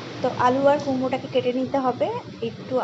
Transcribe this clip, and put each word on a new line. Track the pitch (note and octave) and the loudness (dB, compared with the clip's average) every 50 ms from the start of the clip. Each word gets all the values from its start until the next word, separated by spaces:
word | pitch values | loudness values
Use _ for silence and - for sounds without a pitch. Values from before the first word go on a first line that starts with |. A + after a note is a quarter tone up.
| - - - - | -12 -10 -8 -2
তো | - B3+ - - | -2 -2 0 2
আলু | A#3+ B3 B3+ C4+ C#4 C#4 | 2 4 4 6 6 4
আর | C#4+ D4 | 4 4
কুমড়োটাকে | C#4+ C#4 C4 B3+ C4 B3+ B3+ B3+ - - | 2 0 -2 0 0 0 -2 -4 -4 -2
কেটে | - B3+ B3 B3 A#3+ | 0 0 2 2 0
নিতে | C4 C4 A#3+ - C#4 | 0 -2 0 0 0
হবে, | C4 B3+ A#3+ B3 C#4+ F4+ A#4 B4 - - - - | 2 0 0 0 0 -2 -2 -4 -6 -10 -10 -6
একটু | A#3 A#3 G#3+ - G3 G3 B3+ B3+ | -6 -6 -6 -8 -8 -2 -2 -2